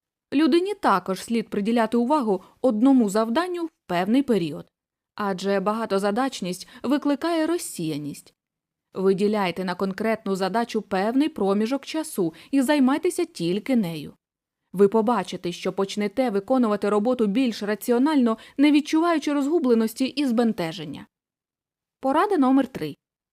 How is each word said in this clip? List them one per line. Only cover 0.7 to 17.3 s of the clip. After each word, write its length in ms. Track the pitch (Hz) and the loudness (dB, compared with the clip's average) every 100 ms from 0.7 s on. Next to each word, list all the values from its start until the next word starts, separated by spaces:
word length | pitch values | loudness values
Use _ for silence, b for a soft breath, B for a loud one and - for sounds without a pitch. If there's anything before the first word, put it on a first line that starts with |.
також 480 | 415 269 196 196 185 | -2 0 0 0 -8
слід 260 | - 233 - | -4 -4 -4
приділяти 480 | 220 202 233 220 240 | -4 0 0 2 0
увагу 460 | 240 302 220 185 B B | 2 0 0 -4 B B
одному 480 | 254 214 262 262 208 | 0 4 6 6 4
завданню 560 | 202 226 233 370 349 | 0 0 -2 -2 -6
в 60 | 330 _ - | -8 _ -6
певний 360 | 175 185 254 | -2 2 2
період. 440 | 277 208 165 170 - _ _ _ _ | 2 0 0 -8 -16 _ _ _ _
Адже 460 | - 202 190 190 196 | -6 -4 -2 0 0
багатозадачність 1080 | 196 214 220 196 202 208 269 - 180 180 - B | 0 -2 -2 0 0 0 -2 -4 -8 -8 -12 B
викликає 640 | - 285 285 285 320 339 311 | -2 0 0 -2 -2 -2 0
розсіяність. 880 | 349 - - 160 147 147 - - _ _ _ _ _ _ | -2 -6 -8 -6 -6 -8 -14 -20 _ _ _ _ _ _
Виділяйте 720 | - 190 196 208 214 185 170 | 0 0 2 2 0 -2 -2
на 100 | 185 | -6
конкретну 640 | 180 196 190 214 220 196 190 | -4 -4 -2 -4 -2 -4 -2
задачу 460 | 190 214 233 220 | -2 -2 -2 -4
певний 460 | 208 190 208 262 311 | -4 -2 0 2 0
проміжок 580 | - 196 202 220 269 - | 0 0 0 0 -4 -4
часу 480 | 320 311 - 170 B B | -8 -6 -4 -4 B B
і 120 | 269 | 0
займайтеся 640 | 262 302 254 294 359 349 | 2 4 4 2 -2 -2
тільки 520 | 339 - 170 196 240 254 | -6 -4 -2 -2 0 0
нею. 380 | 175 160 147 - _ _ _ _ _ | 0 -6 -12 -18 _ _ _ _ _
Ви 160 | 185 202 | 2 4
побачите, 640 | 226 220 226 180 175 175 | 4 2 0 -2 -8 -8
що 200 | 175 190 | -6 -6
почнете 580 | 185 196 208 208 226 254 | -4 -4 -2 -4 0 0
виконувати 580 | 196 196 262 233 208 202 | -2 0 2 2 0 2
роботу 380 | 208 214 247 | 2 2 2
більш 360 | 214 | 2